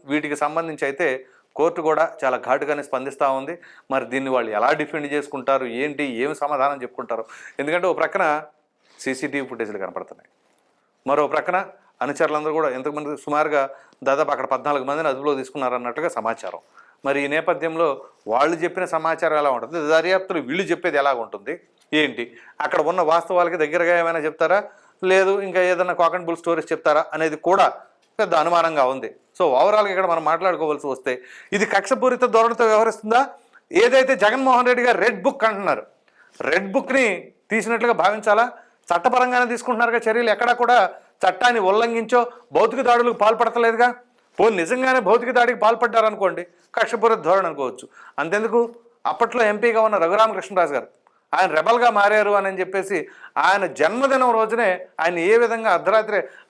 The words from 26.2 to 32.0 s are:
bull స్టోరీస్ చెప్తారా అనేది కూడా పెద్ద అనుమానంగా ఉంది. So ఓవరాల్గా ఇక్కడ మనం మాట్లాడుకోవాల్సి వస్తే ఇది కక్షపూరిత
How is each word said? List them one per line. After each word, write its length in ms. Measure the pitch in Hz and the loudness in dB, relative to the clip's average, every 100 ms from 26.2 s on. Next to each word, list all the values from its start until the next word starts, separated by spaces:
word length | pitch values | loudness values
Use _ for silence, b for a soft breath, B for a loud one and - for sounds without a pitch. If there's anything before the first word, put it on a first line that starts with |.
bull 160 | 170 165 | -4 -4
స్టోరీస్ 340 | 170 165 156 | -2 -2 -2
చెప్తారా 320 | 156 160 151 160 | -2 0 0 0
అనేది 240 | 156 160 156 | -2 -2 -2
కూడా 360 | 170 190 160 - - _ _ - | 2 4 4 0 -14 _ _ -4
పెద్ద 160 | 196 | 0
అనుమానంగా 500 | 165 160 175 165 156 | 0 2 2 2 2
ఉంది. 220 | 127 135 113 | 0 -2 -8
So 400 | - _ - 170 | -14 _ -2 2
ఓవరాల్గా 440 | 127 180 214 202 | 4 4 4 2
ఇక్కడ 160 | 185 185 | 0 0
మనం 180 | 165 | 0
మాట్లాడుకోవాల్సి 600 | 156 165 185 156 156 147 147 | 0 0 0 0 -2 -4 -6
వస్తే 360 | 127 135 123 B B B | -6 -4 -6 B B B
ఇది 140 | 202 202 | -2 0
కక్షపూరిత 580 | 196 - 254 | 0 0 0